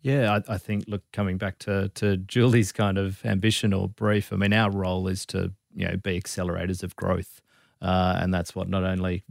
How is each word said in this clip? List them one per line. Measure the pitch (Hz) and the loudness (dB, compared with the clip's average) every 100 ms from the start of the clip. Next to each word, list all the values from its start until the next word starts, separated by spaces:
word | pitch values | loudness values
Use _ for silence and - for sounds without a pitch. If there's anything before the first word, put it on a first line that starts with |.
Yeah, | 135 139 113 104 - | 2 2 4 2 0
I, | 107 | -6
I | |
think, | - 104 - | -2 -4 -2
look, | 104 - | -8 -8
coming | - 101 92 | -4 -2 0
back | 101 - | -4 -6
to, | - 98 95 | -2 -2 -2
to | - 104 98 | -2 0 0
Julie's | 95 123 120 123 98 | 0 4 6 6 4
kind | - 104 98 | 2 0 2
of | 98 95 | -2 -4
ambition | 113 98 107 107 113 | -2 0 2 2 2
or | 98 98 | 0 0
brief, | 104 107 104 101 | -2 0 0 0
I | 98 | 0
mean, | 101 | 2
our | 107 107 | 4 2
role | 98 92 92 92 | 2 0 0 -2
is | 92 - | -4 -4
to, | 95 92 98 _ - | -4 -4 -6 _ -6
you | 90 | -4
know, | 90 | -2
be | 98 87 | -2 -4
accelerators | - - 90 87 87 90 | -4 -6 -4 -2 -4 -4
of | 92 - | -6 -6
growth. | 92 90 - - _ _ _ _ | -2 -2 -4 -14 _ _ _ _
Uh, | 92 92 92 90 | 0 2 2 2
and | 90 | 0
that's | 92 82 - | 0 -2 -6
what | 92 | -4
not | 95 | -2
only | 92 92 92 90 - | 0 -2 -2 -4 -6